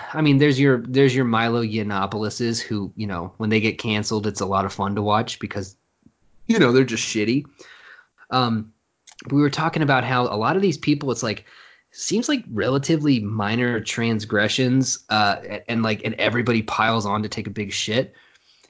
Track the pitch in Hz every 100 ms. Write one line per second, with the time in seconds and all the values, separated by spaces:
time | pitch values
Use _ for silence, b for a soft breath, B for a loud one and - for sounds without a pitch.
0 | - 151 156 135 151 131 139 127 117 127
1 | 139 123 127 113 117 117 113 110 104 98
2 | 98 107 107 - 120 117 - 107 95 -
3 | 107 90 90 - 110 110 110 - 117 107
4 | 104 110 104 101 95 98 95 - 98 104
5 | 104 107 113 - 104 - 95 - _ _
6 | _ _ _ _ - 226 135 127 127 113
7 | - 113 104 131 143 B B B B B
8 | B B B 127 120 113 107 _ _ _
9 | _ - - 143 147 139 156 165 147 131
10 | 120 127 123 104 113 180 196 139 - 147
11 | 143 113 113 104 - B B B B -
12 | - 202 233 285 - 107 104 139 139 160
13 | 147 127 104 110 104 117 123 117 104 -
14 | 117 110 104 104 107 - 127 131 127 -
15 | - 107 104 98 - 104 - 117 113 107
16 | 113 110 107 117 113 113 104 - 110 113
17 | 101 104 107 - 104 101 101 - - 110
18 | - - b b b b b